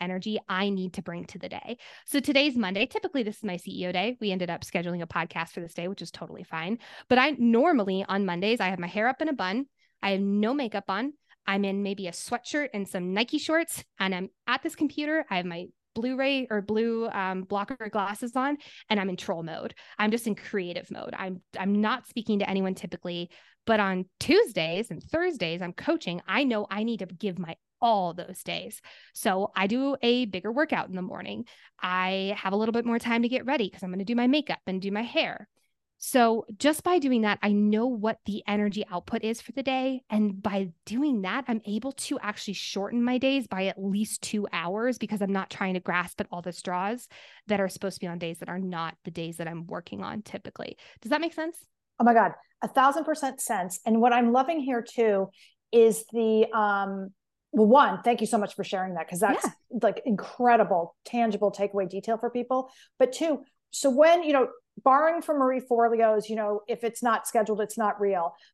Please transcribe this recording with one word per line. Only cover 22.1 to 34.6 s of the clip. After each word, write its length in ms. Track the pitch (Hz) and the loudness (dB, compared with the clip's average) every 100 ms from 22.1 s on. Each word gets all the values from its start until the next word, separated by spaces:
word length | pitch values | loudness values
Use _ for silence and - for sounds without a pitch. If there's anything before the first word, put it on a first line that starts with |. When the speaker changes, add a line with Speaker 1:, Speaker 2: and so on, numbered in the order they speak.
| - - 208 | -8 -2 0
Speaker 1:
to 100 | 196 | 0
anyone 260 | 190 190 | 0 0
typically, 540 | 190 175 185 180 175 175 - - _ - | -2 -8 -10 -8 -8 -8 -12 -20 _ 0
but 120 | 220 | 2
on 280 | 196 185 185 _ | 4 0 -4 _
Tuesdays 720 | - 381 415 202 160 175 233 | 4 6 6 2 -2 -2 -6
and 120 | 170 | -8
Thursdays, 580 | - 311 359 285 170 170 | -6 -2 -2 -2 -4 -4
I'm 140 | 180 | -6
coaching. 480 | 180 - 330 - 175 - | -6 -2 -2 -2 -8 -2
I 180 | 196 | 0
know 220 | 277 220 208 | 2 0 -2
I 140 | 202 | -4
need 160 | 226 226 | -4 -4
to 60 | 185 | -6
give 320 | 175 208 175 | -6 -6 -4
my 180 | 165 - _ _ | -8 -10 _ _
all 360 | 233 214 180 | 2 4 2
those 280 | 180 - 185 | -4 -12 -12
days. 380 | - 170 190 - - - - | -8 -8 -8 -16 -20 -20 -20
So 400 | - 226 190 202 | -4 0 2 0
I 120 | - 190 | 0 0
do 320 | 240 277 269 | 2 0 0
a 240 | 233 247 | 2 2
bigger 260 | 247 185 208 | 2 -4 -4
workout 380 | 233 311 190 - | -2 0 0 -4
in 80 | 185 | -6
the 60 | |
morning. 420 | 185 - 196 202 233 - - _ | -8 -8 -10 -10 -12 -16 -20 _
I 560 | 185 185 185 190 190 202 | -2 0 0 -2 -2 -2
have 160 | 196 | 0
a 20 | 202 | 0
little 160 | 220 | 0
bit 140 | 233 233 | 0 0
more 120 | 233 | -2
time 220 | 233 233 | 0 2
to 80 | 233 | 2
get 160 | 247 | 0
ready 240 | 233 285 196 | 0 0 -2
'cause 140 | - | -4
I'm 80 | 185 | -8
gonna 160 | 180 190 | -6 -2
do 80 | |
my 140 | 240 247 | 2 4
makeup 320 | 294 294 - | 2 0 -6